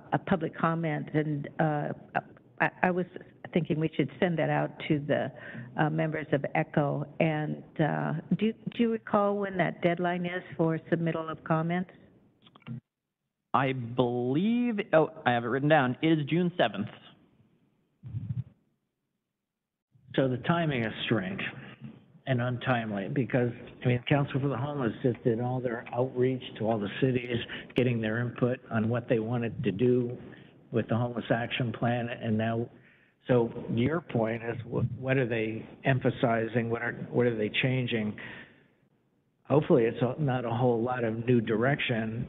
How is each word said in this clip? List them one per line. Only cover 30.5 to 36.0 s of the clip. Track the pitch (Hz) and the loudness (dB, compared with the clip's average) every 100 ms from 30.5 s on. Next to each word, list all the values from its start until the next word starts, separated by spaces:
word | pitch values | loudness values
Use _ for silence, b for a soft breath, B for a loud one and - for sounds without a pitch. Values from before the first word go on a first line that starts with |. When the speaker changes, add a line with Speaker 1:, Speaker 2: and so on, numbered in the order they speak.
| B - | B -4
Speaker 3:
with | 117 107 | -2 0
the | 113 | 0
homeless | 120 120 - | 0 -4 -2
action | 117 117 - 123 | -2 0 -2 -4
plan. | - 120 120 117 | 0 0 0 -2
And | 120 117 110 | -6 -2 0
now, | 113 113 120 b b b b b - | 0 -2 -4 b b b b b 2
so | 123 117 - - | 4 4 -2 -4
your | 110 131 151 | 0 2 0
point | - 120 110 117 | -2 0 0 -2
is, | 117 113 110 | -4 -8 -4
what, | 123 123 - | -2 -2 -2
what | 131 135 | 0 2
are | 120 | 2
they | 117 110 110 - - | 0 -2 -4 -10 -4
emphasizing? | - 131 | 0 2